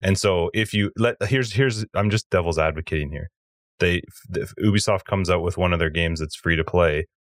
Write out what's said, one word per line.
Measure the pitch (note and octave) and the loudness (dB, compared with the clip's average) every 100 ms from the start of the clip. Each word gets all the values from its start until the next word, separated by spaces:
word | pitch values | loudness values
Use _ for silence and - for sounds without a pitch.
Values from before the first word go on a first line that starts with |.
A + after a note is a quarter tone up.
And | F#2 F#2+ | 0 2
so | G#2 F2+ E2+ | 2 2 0
if | A2 G#2+ | 0 0
you | G#2 G2+ - | 0 0 2
let, | A#2 - | 0 0
here's, | G2+ C3+ A#2+ | 0 0 0
here's, | G2+ C3+ G#2+ A2 | 2 2 0 -4
I'm | - G#2 | 0 0
just | A2 - | 0 2
devil's | F#2 E2+ D#2+ | 0 2 2
advocating | D#2 D#2 D#2+ D#2 D2 | 0 -2 -4 -4 -4
here. | D2 D#2+ - _ _ _ _ | -8 -12 -16 _ _ _ _
They, | F2+ F2 - - - | 0 0 -4 -16 -10
if | F2+ D2+ - | -8 -8 -2
Ubisoft | G#2 G2+ - G2 - | 0 2 0 -2 -2
comes | G2 F2+ | -2 0
out | F2+ | 0
with | E2+ E2+ | 0 -2
one | F2+ | 0
of | F2 | 2
their | E2 | 0
games | E2 E2+ D#2+ | 0 -2 -2
that's | D#2 - | -6 -6
free | E2+ D#2+ | -2 -2
to | |
play, | D#2+ F2+ E2+ D2+ D#2 _ | 0 2 2 2 -4 _